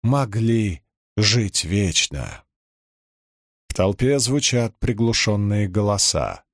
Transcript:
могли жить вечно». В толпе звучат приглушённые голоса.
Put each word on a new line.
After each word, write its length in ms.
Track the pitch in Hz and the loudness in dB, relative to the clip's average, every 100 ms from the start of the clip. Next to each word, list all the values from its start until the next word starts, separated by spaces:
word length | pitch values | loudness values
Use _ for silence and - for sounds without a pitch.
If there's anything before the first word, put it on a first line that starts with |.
могли 800 | 113 139 127 110 113 113 107 85 _ _ _ - | 0 0 0 -2 0 2 0 -4 _ _ _ 0
жить 480 | 104 117 101 - | 2 2 0 -4
вечно». 760 | 78 98 98 78 - 71 64 - _ _ _ _ _ _ _ _ _ _ _ _ _ | -2 0 0 0 -2 -6 -10 -14 _ _ _ _ _ _ _ _ _ _ _ _ _
В 60 | |
толпе 440 | - 92 101 127 143 | 0 0 2 0 2
звучат 580 | 120 143 - 123 113 _ | 2 0 0 0 -2 _
приглушённые 880 | - 107 117 113 - 104 101 104 101 | -4 0 0 2 0 0 0 0 0
голоса. 760 | 95 104 101 - 82 55 50 _ | 0 0 2 0 0 -2 -6 _